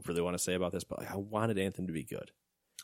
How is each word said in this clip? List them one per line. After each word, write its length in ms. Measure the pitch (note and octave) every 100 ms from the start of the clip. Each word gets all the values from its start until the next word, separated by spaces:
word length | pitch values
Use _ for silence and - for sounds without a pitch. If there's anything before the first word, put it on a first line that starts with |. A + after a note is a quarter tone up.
| -
really 160 | E2+
wanna 160 | F2 F2+
say 160 | -
about 180 | F2+ F2+
this, 100 | F2+
but, 160 | - -
like, 100 | -
I 60 | G2
wanted 420 | G2+ G#2+ A2+ G2+
Anthem 280 | F#2+ F2+ F#2
to 40 |
be 120 | D#2+
good. 260 | - - - - _ _ _ -